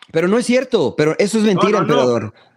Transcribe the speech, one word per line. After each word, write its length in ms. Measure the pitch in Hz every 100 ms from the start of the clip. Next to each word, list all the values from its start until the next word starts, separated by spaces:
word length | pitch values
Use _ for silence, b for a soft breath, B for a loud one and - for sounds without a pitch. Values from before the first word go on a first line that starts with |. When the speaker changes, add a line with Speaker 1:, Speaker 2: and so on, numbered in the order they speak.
| -
Speaker 1:
Pero 160 | 160 175
no 80 | 226
es 80 |
cierto, 500 | 233 247 254 214 127
pero 200 | - 151 156
eso 200 | 202 220
es 60 |
Speaker 2:
No, 40 | 214
Speaker 1:
mentira, 220 | 180 196 208
Speaker 2:
no, 60 | 147
no, 60 |
Speaker 1:
emperador. 380 | 143 127 117 107
Speaker 2:
pero, 100 | b b